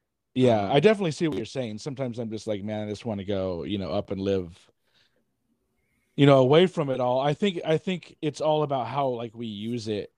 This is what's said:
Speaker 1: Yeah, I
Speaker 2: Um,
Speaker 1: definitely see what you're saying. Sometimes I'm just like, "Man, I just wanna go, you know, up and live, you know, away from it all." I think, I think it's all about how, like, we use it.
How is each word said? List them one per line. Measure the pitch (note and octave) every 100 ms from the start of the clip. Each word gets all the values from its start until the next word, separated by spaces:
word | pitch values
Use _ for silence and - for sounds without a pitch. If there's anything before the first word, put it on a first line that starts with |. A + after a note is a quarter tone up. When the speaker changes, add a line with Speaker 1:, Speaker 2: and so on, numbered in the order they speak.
| _ _ _
Speaker 1:
Yeah, | B2+ B2+ A2 G2
I |
Speaker 2:
Um, | C#3+
Speaker 1:
definitely | G3 G#3 F3+
see | C#3+ E3
what | B2+
you're | A2
saying. | C#3 A#2+ G#2+
Sometimes | D3+ B2+ B2+ A2+
I'm | A#2
just | G#2+ A2
like, | G#2
"Man, | G#2 G#2+ G#2+
I |
just | G#2 B2
wanna | G2+
go, | F#2+ G2 F#2+ E2+
you | D2 G2+
know, | F#2
up | G2+ G2
and | G2
live, | G2 F#2+ F2 F2+ _ _ _ _ _ _ _ _ _ _ _ _ _ _ _ -
you | C#3+
know, | C3+
away | B2+ D#3 F3+
from | F3 C#3+
it | B2+
all." | B2 B2+
I | C#3+
think, | D3+ G3+ E3
I | D3+ D#3+
think | - F3+ - -
it's | D3+ -
all | D3+ D3+
about | D3 C3+ A#2
how, | C3+ C3+
like, | A#2+ A#2
we | A2+ A#2
use | G2+ A2+ A#2+ G#2+
it. | G#2 -